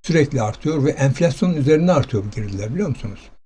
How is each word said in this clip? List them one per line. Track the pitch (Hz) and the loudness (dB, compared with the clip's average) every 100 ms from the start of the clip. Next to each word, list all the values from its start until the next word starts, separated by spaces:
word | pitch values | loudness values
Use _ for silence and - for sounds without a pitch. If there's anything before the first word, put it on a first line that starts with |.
sürekli | - 160 143 131 | 2 2 2 0
artıyor | 107 - 151 160 | -4 -4 -4 0
ve | 135 | 0
enflasyonun | 143 135 120 170 135 180 | 2 0 2 0 2 0
üzerinde | 160 135 156 175 | 2 2 4 4
artıyor | 156 - 107 101 | 2 2 -4 -4
bu | |
girdiler, | - 101 98 107 | -6 -6 -6 -6
biliyor | 156 208 | -4 -4
musunuz? | 113 107 98 - - | -4 -8 -12 -20 -20